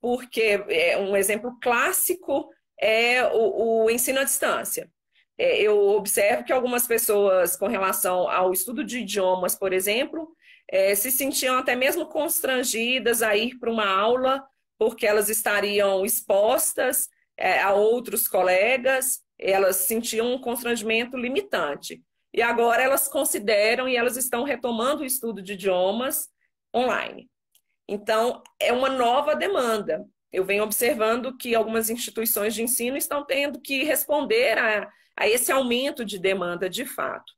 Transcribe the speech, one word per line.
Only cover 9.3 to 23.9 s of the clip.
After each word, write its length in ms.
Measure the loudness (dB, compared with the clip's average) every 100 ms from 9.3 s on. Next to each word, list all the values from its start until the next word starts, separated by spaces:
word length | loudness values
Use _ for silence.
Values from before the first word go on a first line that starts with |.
| 2 0 -2
por 160 | -2
exemplo, 640 | 0 0 -2 -2 -6 -12 _ _ -20 -4
é, 240 | 0 2
se 160 | 2 0
sentiam 480 | -2 -2 -2 0 0
até 160 | 0
mesmo 320 | 0 0 0 -4
constrangidas 1120 | -4 -2 -2 -2 -2 -2 -2 -2 0 0 0
a 160 | 2 0
ir 200 | 0 -4
pra 140 | -4
uma 160 | -2 0
aula, 580 | 2 2 2 2 -2 -4 _ _ _
porque 300 | -2 0 2
elas 220 | 2 2
estariam 760 | 0 0 0 0 2 2 2 0
expostas, 1000 | -2 2 2 4 2 0 -2 0 0 -4 _ _ -4
é, 240 | 0 2
a 120 | 4
outros 540 | 4 4 2 -2 -4 0
colegas, 960 | 2 4 4 4 2 2 0 0 -4 _ _
elas 380 | 0 2 2 2
sentiam 560 | 0 -2 -2 -2 -2
um 60 | -2
constrangimento 760 | -4 -6 -4 -4 0 -2 -2 -4
limitante. 880 | -4 -4 -2 -2 -2 -6 -10 -16 _ _ _
E 80 | 0
agora 420 | 0 4 2 4
elas 240 | 2 2 0
consideram 800 | -2 -2 -2 0 2 4 2
e 80 | 0